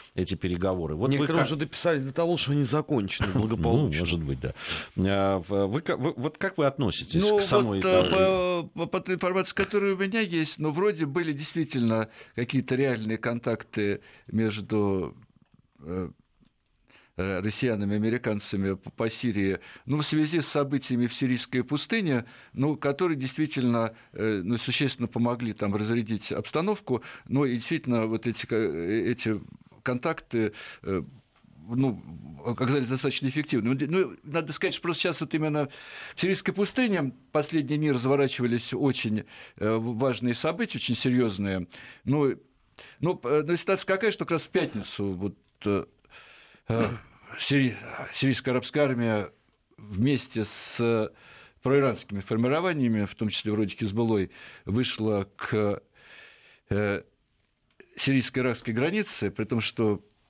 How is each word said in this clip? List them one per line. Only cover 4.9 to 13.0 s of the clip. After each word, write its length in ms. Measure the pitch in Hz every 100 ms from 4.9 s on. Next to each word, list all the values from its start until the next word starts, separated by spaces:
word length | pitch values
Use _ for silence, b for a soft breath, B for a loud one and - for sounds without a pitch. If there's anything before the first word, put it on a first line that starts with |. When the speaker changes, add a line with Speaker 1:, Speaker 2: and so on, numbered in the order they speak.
| -
Speaker 1:
Э, 400 | 95 98 98 95 87
в-, 180 | 101 98
вы 140 | 127
ка-, 160 | - 165
вы, 160 | 139
вот 220 | 131 143 -
как 220 | 196 185
вы 80 | 139
относитесь 560 | 135 120 - - 165
Speaker 3:
Ну, 160 | 208 208
Speaker 1:
к 20 |
самой 400 | 196 127 117 98
Speaker 3:
вот, 60 | 185
Speaker 1:
этой 220 | 185 185
Speaker 3:
э, 500 | 190 190 185 180 175 180
по, 120 | - 170
по 140 | 190
той 140 | 185
информации, 400 | 180 180 185 185
которая 400 | - 190 208 196
у 20 | 185
меня 240 | 196 226
есть, 380 | 202 170 156 -
ну, 120 | 151
вроде 360 | 147 208 160 147
были 260 | 151 160
действительно 380 | 143 151 165 147 135 117 113 110 B B
какие-то 400 | - 120 135 -
реальные 420 | 131 139 117